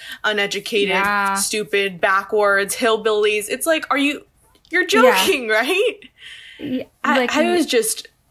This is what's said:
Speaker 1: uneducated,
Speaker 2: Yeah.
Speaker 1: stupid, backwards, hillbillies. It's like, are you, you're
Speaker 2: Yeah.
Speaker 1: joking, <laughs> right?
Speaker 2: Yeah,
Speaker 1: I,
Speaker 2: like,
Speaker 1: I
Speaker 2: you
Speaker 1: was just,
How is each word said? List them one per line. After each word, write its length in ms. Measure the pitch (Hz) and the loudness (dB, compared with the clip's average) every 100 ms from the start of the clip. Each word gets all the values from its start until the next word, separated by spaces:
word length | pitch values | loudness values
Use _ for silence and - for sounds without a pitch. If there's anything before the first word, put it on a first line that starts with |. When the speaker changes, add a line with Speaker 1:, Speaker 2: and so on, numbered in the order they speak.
| - - 214 | -16 -6 -4
Speaker 1:
uneducated, 640 | 208 202 196 196 214 196 | -2 -2 -4 -4 -2 0
Speaker 2:
Yeah. 460 | 185 196 202 196 196 | 0 0 0 0 -2
Speaker 1:
stupid, 680 | 196 214 208 202 196 175 | -2 -4 -2 -2 -2 -2
backwards, 760 | 208 190 202 214 202 196 196 - | 0 0 0 2 4 2 0 -2
hillbillies. 680 | 233 220 220 208 208 214 202 | 0 2 0 2 2 0 -4
It's 200 | 254 330 | -6 0
like, 180 | 320 - | -2 0
are 80 | 269 | 0
you, 280 | 285 285 - _ _ _ - | 0 -2 -10 _ _ _ -6
you're 120 | 349 359 | -4 0
Speaker 2:
Yeah. 360 | 415 494 190 185 | 4 4 4 2
Speaker 1:
joking, 220 | 294 226 | 0 0
<laughs> 140 | 214 | 0
right? 380 | 254 370 466 - - _ - - - - | 2 0 0 -2 -18 _ -20 -20 -20 -14
Speaker 2:
Yeah, 240 | 285 254 - _ - | -8 -8 -8 _ 0
Speaker 1:
I, 120 | 262 | 0
Speaker 2:
like, 180 | 247 285 | 2 0
Speaker 1:
I 60 | |
Speaker 2:
you 80 | 339 | 2
Speaker 1:
was 160 | 349 277 | 2 2
just, 400 | 247 220 - - _ _ | 0 0 -4 -10 _ _